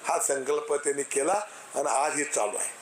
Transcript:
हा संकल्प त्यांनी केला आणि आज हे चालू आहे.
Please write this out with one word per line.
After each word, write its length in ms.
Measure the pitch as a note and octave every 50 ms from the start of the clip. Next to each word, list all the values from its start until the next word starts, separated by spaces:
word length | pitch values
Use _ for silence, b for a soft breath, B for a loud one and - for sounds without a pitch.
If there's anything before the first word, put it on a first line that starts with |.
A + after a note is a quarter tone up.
| -
हा 140 | - D#3+ E3
संकल्प 560 | - - C#3+ C#3 C3 C3 D3 D3 D3+ - D3
त्यांनी 280 | C#3+ - C#3+ C#3 C#3+
केला 380 | C#3 - - C#3 C#3 E3 F#3+ G#3 G#3 B B B B B -
आणि 140 | C3 C#3+ C#3+
आज 240 | A2+ C3 C#3+ D3+
हे 120 | C#3+ D3 D3
चालू 320 | C#3 - C3+ G#2+ G#2 G2+
आहे. 140 | - - - - -